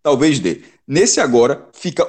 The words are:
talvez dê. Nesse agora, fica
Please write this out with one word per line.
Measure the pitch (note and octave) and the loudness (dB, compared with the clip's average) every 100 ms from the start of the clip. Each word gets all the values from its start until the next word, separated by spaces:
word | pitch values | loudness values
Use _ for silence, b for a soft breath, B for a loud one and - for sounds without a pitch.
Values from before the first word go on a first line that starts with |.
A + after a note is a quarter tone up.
talvez | D3+ C3 D#3 C#3 | -2 0 0 0
dê. | F2 - B B - | -4 -8 B B -4
Nesse | C#3+ A#3+ D4 | 0 0 0
agora, | D3 A#2+ B2 C#3 - | 0 2 2 -2 -12
fica | - F3 - | -12 -6 -4